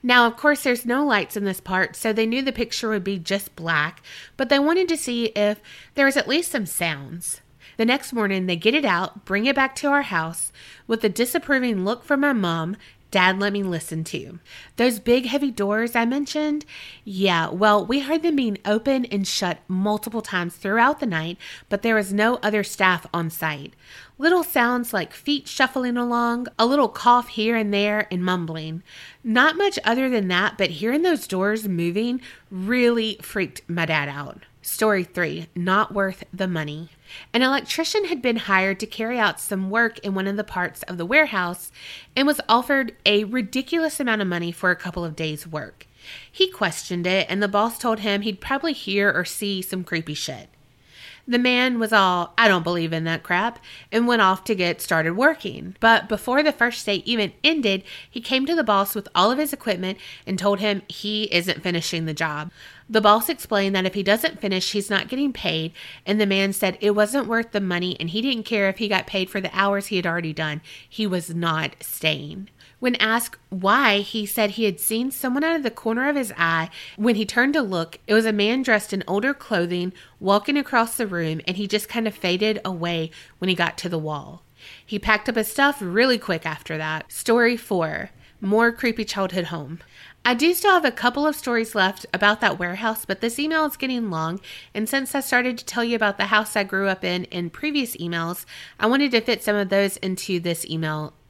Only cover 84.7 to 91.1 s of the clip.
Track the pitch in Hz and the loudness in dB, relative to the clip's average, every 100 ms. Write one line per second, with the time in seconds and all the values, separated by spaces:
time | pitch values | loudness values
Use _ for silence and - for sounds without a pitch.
84.7 | - - 208 233 220 - 226 214 - 277 | -20 -8 -4 2 2 2 -2 -2 2 2
85.7 | 285 185 190 262 240 - 165 160 156 - | 2 -2 2 2 2 -2 -4 -4 -8 -8
86.7 | 156 156 156 - - - 233 240 240 - | -6 -4 -6 -8 -6 2 4 4 2 -2
87.7 | 185 160 151 - - - _ 190 214 233 | -2 0 -4 -10 -16 -20 _ 0 4 4
88.7 | 233 226 226 214 208 190 185 165 170 143 | 2 -2 -2 -4 -2 -2 -2 -4 -6 -8
89.7 | 165 - - - - 240 240 320 349 403 | -14 -16 -20 -20 -2 0 4 2 4 4
90.7 | 370 294 233 240 | 4 4 2 0